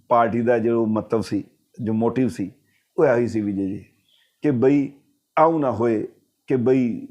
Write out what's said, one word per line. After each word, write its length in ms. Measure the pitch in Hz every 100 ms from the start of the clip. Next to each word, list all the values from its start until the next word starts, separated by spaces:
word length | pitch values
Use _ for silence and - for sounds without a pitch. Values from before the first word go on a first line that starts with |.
| -
ਪਾਰਟੀ 320 | 120 117 117
ਦਾ 160 | 117 117
ਜੋ 260 | 113 117 110
ਮੰਤਵ 360 | 110 - 113
ਸੀ, 220 | - 101 - _ _ -
ਜੋ 160 | 110
ਮੋਟਿਵ 340 | 110 113 120 127
ਸੀ, 240 | 92 92 - _ _ _ -
ਉਹ 80 | 151
ਇਹੀ 220 | 120 117
ਸੀ 140 | 110
ਵਿਜੇ 260 | 104 98 95
ਜੀ, 160 | 98 - _ _ _ _ _
ਕਿ 80 | 151
ਬਈ 400 | 123 131 143 139 - _ _ _ -
ਆਊ 220 | 160 160
ਨਾ 120 | 135
ਹੋਏ 360 | 104 120 107 - _ _ _ -
ਕਿ 60 | 135
ਬਈ 520 | 120 131 123 98 -